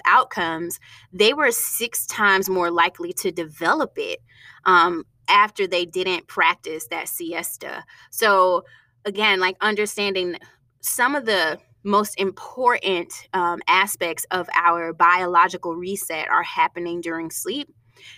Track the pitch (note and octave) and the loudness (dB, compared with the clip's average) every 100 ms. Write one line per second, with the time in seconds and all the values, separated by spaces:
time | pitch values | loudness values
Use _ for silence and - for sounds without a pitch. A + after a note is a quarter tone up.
0 | - - - G#3 E3 D#3+ E3+ - - - | 4 4 4 -2 -4 -4 -8 -10 -16 -20
1 | _ F#3 A3 C#4+ C4+ A3+ - - A#3 - | _ 2 2 4 0 0 -4 -6 -6 -6
2 | - - G3+ F#3+ F#3+ F#3 E3+ E3+ F3 - | -8 0 4 4 2 0 0 2 0 0
3 | F3 - F#3+ E3+ D#3 D#3 E3+ D4+ C4+ - | -10 -6 -6 -6 -8 -2 0 0 -2 -6
4 | F#2+ - _ _ - - F#3 F3+ E3+ E3+ | -8 -10 _ _ -20 -4 4 6 4 0
5 | - _ - G3+ G#3+ - F#3 F3+ E3+ F#3 | -10 _ 2 4 4 0 -2 -2 -2 -4
6 | F#3 F3 - G3 E3 F3+ D#3 D#3+ - E3 | -2 -4 -4 0 0 0 -8 -10 -8 -10
7 | E3+ - E3 E3+ E3+ - - - - - | -8 -10 -8 -8 -8 -12 -12 -12 -14 -20
8 | _ - A3 G3 F#3 F3 - _ _ _ | _ 0 4 6 4 2 -4 _ _ _
9 | G#3 G3 G#3+ F#3+ F#3 F#3 G#3+ G#3+ G#3 G#3+ | -8 -2 0 2 0 0 -2 0 -2 -2
10 | G3+ F#3+ F3+ E3 - _ _ _ - - | -2 -2 -4 -6 -14 _ _ _ -6 0
11 | B3 D4 A3+ F#3+ D#3+ E3+ _ _ G3+ G#3 | 0 0 0 0 0 -4 _ _ 0 2
12 | G#3 - F#3+ - - B3+ A#3+ A#3+ F#3+ F3 | 0 -2 -4 -6 -14 0 0 2 0 -4
13 | F3 - - F#3+ F3 E3+ - F#3 G3+ - | -4 -14 -6 -2 -2 -2 2 2 2 -2
14 | E3+ D#3+ - F3+ E3+ E3 E3+ E3+ E3 E3 | -6 -6 -6 -6 -2 2 2 2 -2 2
15 | F3 F3+ F3+ F3 F3+ F3+ F3 E3+ F3+ G3 | 4 4 4 4 4 0 -6 -6 -6 -8
16 | - D#3+ - E3 E3+ F3 F3 F3 F3 E3+ | -6 -6 0 0 0 -2 -2 -2 -6 -6
17 | E3+ E3 D#3+ - F3+ C#4 C#4 _ _ _ | -6 -6 -8 -8 -8 -8 -10 _ _ _
18 | - | -20